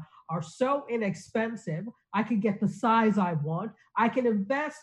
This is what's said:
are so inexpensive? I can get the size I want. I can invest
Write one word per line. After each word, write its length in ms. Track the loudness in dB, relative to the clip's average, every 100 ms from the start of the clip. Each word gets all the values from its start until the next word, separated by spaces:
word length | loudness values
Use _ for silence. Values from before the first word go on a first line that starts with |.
| -8 -16 -8
are 120 | -6
so 420 | -6 -2 0 0 -2
inexpensive? 960 | -2 -2 -4 -4 -2 -2 -4 -6 -6 -8 -14 _
I 80 | -2
can 160 | 0 0
get 200 | 0 0
the 80 | -2
size 500 | 0 2 4 4 4
I 160 | 2
want. 380 | 0 -2 -4 -6 -12 _ 2
I 100 | 2
can 180 | 4 2
invest 500 | 2 0 -2 -4 -8